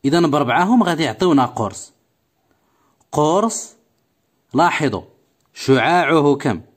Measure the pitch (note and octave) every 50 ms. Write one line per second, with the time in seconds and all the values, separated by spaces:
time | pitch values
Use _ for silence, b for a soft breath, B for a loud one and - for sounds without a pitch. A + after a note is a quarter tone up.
0 | - C#3 D3 E3+ F3 D#3 C#3 D3 C#3+ A#2+ A#2 D3+ F3+ G3 B3 A#3+ G#3 F3 E3 D3+
1 | E3 B2+ G#2+ - F#3 F3+ D#3 C#3 B2+ A#2 - - A2 G2 - - - - _ _
2 | _ _ _ _ _ _ _ _ _ _ _ _ _ _ _ _ _ _ _ _
3 | _ _ - D3 D3+ D#3 E3+ G3 G#3+ A3+ A3 - - - _ _ _ _ _ _
4 | _ _ _ _ _ _ _ _ _ _ - C#3 E3+ E3+ - - D#3 C3 G#2 F2
5 | - _ _ _ _ _ _ _ _ _ _ - - - C3+ B2+ A2+ C#3+ E3+ F3+
6 | D#3 C#3 D#3+ D#3+ C#3+ D3 C#3 C#3 - C3+ G2+ D#2+ - _ _